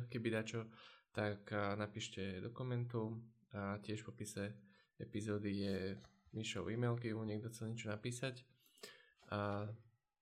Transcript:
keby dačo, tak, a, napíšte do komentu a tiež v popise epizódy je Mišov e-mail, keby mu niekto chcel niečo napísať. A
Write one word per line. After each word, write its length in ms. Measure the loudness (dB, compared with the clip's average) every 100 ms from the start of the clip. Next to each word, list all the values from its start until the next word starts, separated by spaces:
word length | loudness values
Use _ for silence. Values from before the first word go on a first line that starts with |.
| 2
keby 200 | 0 4
dačo, 340 | 4 2 -2 -4 -8 -18 -20 _
tak, 380 | 2 2 0 0
a, 240 | 2 4
napíšte 680 | 2 0 -2 -4 -2 -2 0
do 100 | -2
komentu 640 | -2 0 2 2 2 2 0 -6 -16 -8
a 280 | -2 0 0
tiež 240 | -2 -4
v 60 | -4
popise 340 | -8 -4 -2 -2 -4 -14 -20 _ -10
epizódy 540 | -4 -2 2 2 2 2
je 160 | 2 2 0 -4 -10 -20 -8
Mišov 360 | -2 0 0 0
e-mail, 280 | 4 4 4
keby 180 | 2
mu 100 | 0
niekto 240 | 0 0 -2
chcel 220 | -4 -4
niečo 180 | -2 -2
napísať. 540 | -2 -2 -2 -2 -4 -12 _ _ -18 -16 -16 -20 _ -2
A 360 | 2 2 2 -2 -6 -12 _ _ _